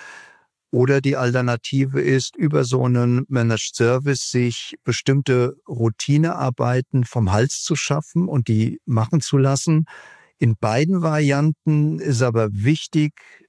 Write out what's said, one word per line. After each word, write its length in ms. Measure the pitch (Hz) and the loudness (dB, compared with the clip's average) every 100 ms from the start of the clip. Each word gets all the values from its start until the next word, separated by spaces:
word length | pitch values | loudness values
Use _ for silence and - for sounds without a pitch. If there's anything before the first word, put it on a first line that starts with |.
| - - - _ _ _ _ | -20 -20 -20 _ _ _ _
Oder 300 | 123 127 139 | 2 4 2
die 160 | 135 135 | 2 0
Alternative 840 | 123 127 123 120 - 135 135 135 | 0 0 0 -2 -2 -2 0 0
ist, 380 | 143 135 - 339 | 0 0 -2 -2
über 260 | 160 147 | 0 0
so 220 | 123 131 127 | 0 0 2
einen 400 | 123 120 123 139 | 2 2 0 0
Managed 480 | 127 117 110 - - | 0 0 0 -4 0
Service 540 | 117 127 143 131 - | 2 2 0 -4 -2
sich 460 | 123 123 117 - - - | -2 -2 -4 -12 -10 -6
bestimmte 720 | 117 - 139 139 127 123 - - | -4 0 0 2 2 0 -4 -10
Routinearbeiten 1400 | 117 113 - - 143 165 175 131 123 123 127 131 135 | -2 -2 -2 0 2 2 -2 -4 -2 0 -2 0 -2
vom 280 | 120 120 98 | -2 0 2
Hals 300 | 104 131 - | 2 0 -2
zu 120 | - 151 | -6 -4
schaffen 540 | - 147 - 170 180 | -2 -4 -4 -4 -2
und 180 | 143 117 | -2 0
die 320 | 107 110 - - | 0 0 -4 -2
machen 340 | 113 110 165 | -2 0 -2
zu 180 | - 139 | 0 2
lassen. 460 | 135 135 - 156 160 - - - _ - | 2 0 0 0 0 -8 -20 -20 _ -2
In 180 | 117 110 | -2 0
beiden 440 | 110 117 160 190 | 0 0 0 0
Varianten 960 | 160 151 143 139 156 156 - 151 151 160 | 0 0 2 2 2 0 0 2 0 -2
ist 220 | 156 120 | -2 0
aber 260 | 127 113 110 | 2 2 0
wichtig, 640 | 101 113 160 - 160 151 - - - | 0 0 0 -2 -2 -2 -4 -20 -20